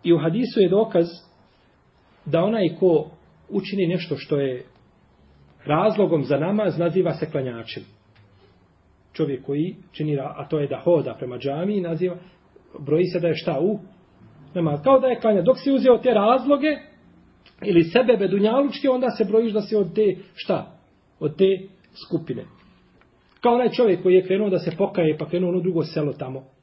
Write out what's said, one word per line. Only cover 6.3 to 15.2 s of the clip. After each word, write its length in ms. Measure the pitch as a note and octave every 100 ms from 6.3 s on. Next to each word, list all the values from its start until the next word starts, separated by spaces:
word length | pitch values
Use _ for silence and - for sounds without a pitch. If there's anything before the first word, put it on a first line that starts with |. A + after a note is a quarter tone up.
| C#3
namaz, 420 | E3 G#3 G3+ D#3
naziva 360 | E3+ F#3 E3+
se 160 | D3 D3+
klanjačem. 520 | D3 C3 A2+ A#2 - - _ _ _ _ _ _ _ _ _ _ _ _
Čovjek 320 | - D3 C3
koji 320 | - C#3+ F3 - -
čini 240 | - D3+ C#3+
ra-, 180 | C3 -
a 120 | C#3
to 100 | D#3
je 80 | C#3+
da 140 | C3+
hoda 300 | F3 E3+ C3 A2+
prema 200 | B2 B2
džamiji, 420 | C3+ C#3+ F#3+ G#3
naziva, 360 | E3+ E3 F3+ E3+ - _ _ - _ -
broji 260 | C#3+ D#3
se 160 | F3+ F3
da 80 | E3+
je 60 |
šta 240 | D3 - C3+
u 180 | F#3 G#3 - _ _ _ - - -
namaz. 260 | F#3 E3 D3
Kao 160 | B3+ C4
da 60 | B3+
je 140 | A#3+